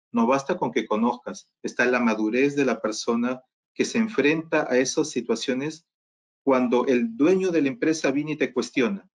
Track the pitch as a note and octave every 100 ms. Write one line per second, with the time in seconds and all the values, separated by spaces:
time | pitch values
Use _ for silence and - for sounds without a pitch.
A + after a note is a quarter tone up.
0 | _ A#2+ A#2 C3+ - F3+ C#3 A#2 A2 G#2+
1 | A#2+ - - F#2+ - _ A2 - B2 B2
2 | A#2+ G#2+ G#2+ A#2+ C#3+ C#3+ C3 A2 A2+ G#2+
3 | - A#2 A#2+ B2+ - _ _ - - A#2+
4 | A2 - C3+ D#3+ E3 D#3 - B2+ C3+ -
5 | D3+ C3 A#2+ A2 - B2+ D3 D#3 _ _
6 | _ _ _ _ - B2+ B2 B2 B2 B2
7 | A#2 A2+ D3+ F#3+ F#3 E3 C#3 A#2+ D#3 D#3+
8 | C#3+ C3+ D3+ C#3+ C3 - A#2+ - A#2 G2
9 | -